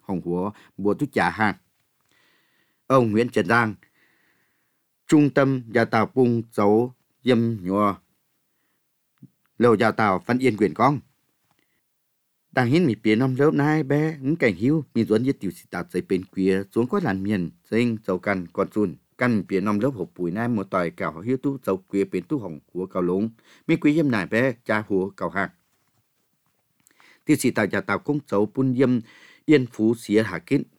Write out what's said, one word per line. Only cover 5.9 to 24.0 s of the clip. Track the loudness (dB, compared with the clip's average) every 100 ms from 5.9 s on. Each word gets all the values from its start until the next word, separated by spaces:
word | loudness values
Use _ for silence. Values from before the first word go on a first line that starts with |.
| 2 2
cung | 2 2 2 -2
dấu | 0 4 4 0 -6 _ _
yếm | 0 2 0 -2
nhô | -4 -2 -2 -4 _ _ _ _ _ _ _ _ _ _ _ _ -20 _ _ 2
lầu | 4 4
gia | 2
tạo | 2 0 0 0
văn | 0
yên | 0 2
quyền | 0
con. | 2 2 0 -6 _ _ _ _ _ _ _ _ _ _ _ _ _ _
Đang | -2 2
hiến | 2 2
mì | 0
phía | 2 2
năm | 2 2
lớp | 2
nai | 2 0 0
bé, | 0 -2 -2 -4
ứng | -4 0
cảnh | -2 0
hiu, | 0 0 -2
mì | -2
duẩn | 2 2
như | 0
tiểu | -4 -6
sĩ | -10 -12
tạp | -12 -8
dây | -6 -2
bên | -4 -4
quía, | -2 0 0 -2
xuống | -4 -2
có | -2
làn | -2 -2
miền, | -2 -4 -4 -10 _
sinh | -2 0 -2 -4
dầu | -4
căn, | -2 -4 -4
con | -4 -4
chun, | -2 -2 -4 _ -4
căn | 0 0 -2
phía | -2
năm | -2 -2
lớp | -2
hộp | -4 -10 -6
bùi | -6
nai | -4 -4
một | -4 -4
tỏi | -4 -4
cào | -6 -8 -8
hiu | -6 -4
tu | -4 -6 -4
dầu | -6
quía | -4 -4
bên | -2 -4 -6
tu | -8
hồng | -8 -14 _
của | -10 -8
cao | -4
lũng, | -2 -2 -4 -8 _ _ -4
mì | 0
quý | 2
yếm | 2